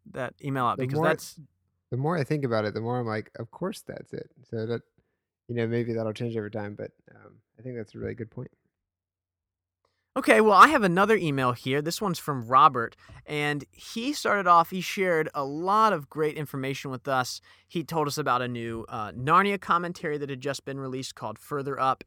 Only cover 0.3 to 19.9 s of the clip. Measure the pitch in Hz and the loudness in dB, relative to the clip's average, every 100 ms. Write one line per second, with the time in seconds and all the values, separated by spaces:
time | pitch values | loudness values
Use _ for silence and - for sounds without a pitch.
0.3 | - 147 135 120 98 131 147 160 156 - | -8 -6 0 0 0 -2 0 0 0 -6
1.3 | - 139 _ _ _ _ 120 147 175 127 | -18 -20 _ _ _ _ -4 -2 0 0
2.3 | 151 135 110 104 110 113 123 117 107 - | -2 0 0 0 -2 -4 -4 -2 -4 -6
3.3 | - 113 - 185 208 - - - - - | -12 -14 -8 -8 -8 -12 -14 -12 -14 -14
4.3 | _ _ 113 110 117 - _ _ _ _ | _ _ -6 -4 -6 -8 _ _ _ _
5.3 | _ - 120 113 117 117 113 110 107 120 | _ -6 -2 0 0 -2 -2 -4 -4 -6
6.3 | 113 104 107 101 104 101 _ _ 107 104 | -4 -6 -8 -8 -10 -12 _ _ -20 -20
7.3 | 107 _ - 120 120 104 113 110 107 113 | -20 _ -18 -12 -12 -12 -10 -8 -8 -12
8.3 | - - _ _ _ _ _ _ _ _ | -12 -16 _ _ _ _ _ _ _ _
9.3 | _ _ _ _ _ _ _ _ - 269 | _ _ _ _ _ _ _ _ 0 4
10.3 | 220 220 190 240 302 196 170 208 214 165 | 6 8 10 10 8 4 4 4 4 2
11.3 | 139 127 120 131 139 151 - 208 156 - | 0 0 0 -2 -2 -2 -4 -4 -4 -4
12.3 | 135 113 131 151 127 113 - - - - | -6 4 8 8 6 -4 -8 -20 -20 -8
13.3 | 151 147 147 - - - 226 247 302 220 | -4 -2 -4 -8 -16 -12 -6 -4 -2 0
14.3 | 202 180 170 165 185 170 - 185 165 151 | 2 6 6 4 -2 -6 -2 0 2 0
15.3 | 147 139 147 180 214 220 175 135 147 156 | -4 -6 -4 0 4 4 2 -4 -4 -2
16.3 | 147 147 139 131 135 143 127 - 131 123 | -4 -8 -6 -6 -6 -8 -8 -2 -2 -2
17.3 | - - _ _ 175 147 165 147 135 139 | -8 -16 _ _ -8 -4 -2 -2 -2 0
18.3 | 123 123 120 117 113 - 117 104 110 131 | -2 -2 -6 -6 -8 -8 -10 -8 -6 2
19.3 | 175 202 202 - 170 175 | 4 4 0 0 -2 -2